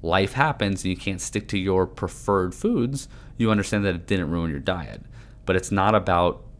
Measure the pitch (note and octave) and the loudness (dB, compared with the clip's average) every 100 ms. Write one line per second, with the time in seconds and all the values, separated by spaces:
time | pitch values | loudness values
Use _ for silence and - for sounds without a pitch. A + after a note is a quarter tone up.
0 | E2 F#2 G2 B2+ D3+ C#3 G2+ F#2+ F#2+ F2+ | 2 2 2 2 2 2 0 0 -2 -2
1 | - F#2 - - - G2+ F#2+ F#2 F#2 - | -4 -6 -4 -6 -4 -2 2 2 2 -2
2 | F#2 - - G2+ F#2 - G#3+ A3+ A#2+ C#3 | -6 -6 0 2 2 -2 0 0 0 -4
3 | - - - - A2+ G#2+ G2 G#2 G2+ F2 | -10 -16 -18 0 2 4 2 0 0 -2
4 | F2 G2 D#2+ E2+ E2 C#2+ D#2+ F2+ C2 G1+ | -2 -2 0 -2 -2 -2 -4 -4 -6 -14
5 | - - - - - F#2 - G2 G2 G#2+ | -16 -18 -20 -12 0 0 2 2 4 4
6 | F#2 F2 F2 - - - | 4 4 4 0 -10 -18